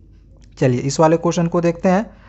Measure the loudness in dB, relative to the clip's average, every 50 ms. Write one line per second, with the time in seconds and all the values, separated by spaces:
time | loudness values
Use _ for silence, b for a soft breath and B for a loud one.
0 | -20 -20 -20 -20 -20 -20 -20 -20 -20 -20 -6 -2 0 0 0 0 -2 -4 0 2
1 | 4 4 4 2 0 -2 -2 -2 -2 -2 -2 -2 -2 -2 -2 0 0 0 0 0
2 | -2 b b b b